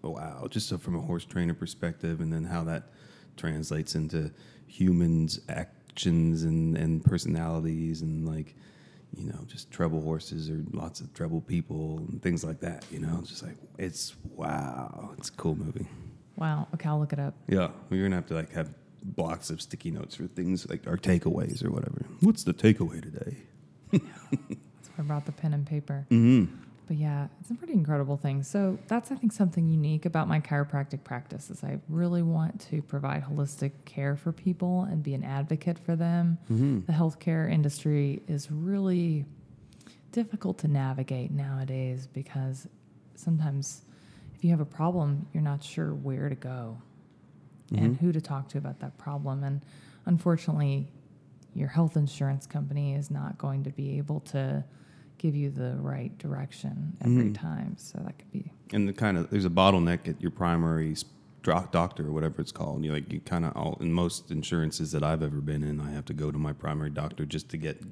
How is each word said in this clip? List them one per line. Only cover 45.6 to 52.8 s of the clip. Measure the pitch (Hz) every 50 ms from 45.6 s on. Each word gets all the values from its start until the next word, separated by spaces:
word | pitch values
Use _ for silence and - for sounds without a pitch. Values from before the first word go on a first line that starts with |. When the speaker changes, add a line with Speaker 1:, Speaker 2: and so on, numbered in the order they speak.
| 147
Speaker 2:
sure | - - - 156 156 147
where | 143 135 139 131 127 139 147
to | 139
go | 135 - 131 127 127 120 113 113 117 120 - - - - - - - - - - - - - - - - -
and | - 104 107 113 123 135
Speaker 1:
Mm-hmm. | 165
Speaker 2:
who | 175 170
to | 160
talk | 160 - 143 135 135 -
to | - 139
about | 143 139 139 -
that | - 139 - -
problem. | - 143 143 143 143 139 135 139 139
And | 139 139 143 - - - - - - - - -
unfortunately, | - 175 165 - 175 170 165 - - 156 151 147 139 139 139 139 139 - - - - - - - - - - - - -
your | - 143 139
health | - 156 170 156 - 160
insurance | 147 139 - - 143 135 139 139 - -
company | - 147 143 139 143 147